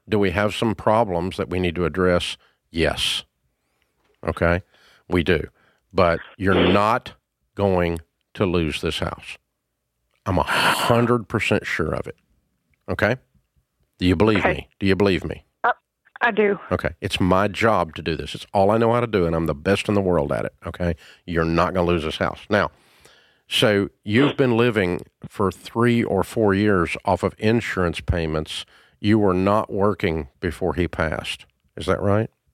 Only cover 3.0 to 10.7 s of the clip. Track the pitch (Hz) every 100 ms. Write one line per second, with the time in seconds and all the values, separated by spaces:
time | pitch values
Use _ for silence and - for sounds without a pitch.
3 | - - - _ _ _ _ _ _ _
4 | _ _ - 80 85 87 - _ _ _
5 | - 90 80 80 - - _ _ _ 90
6 | 87 85 - - 95 90 90 98 107 123
7 | - - _ _ _ - 101 92 85 85
8 | - _ _ - 101 87 80 - 85 -
9 | - - - - _ _ _ _ _ _
10 | _ _ - 90 73 - -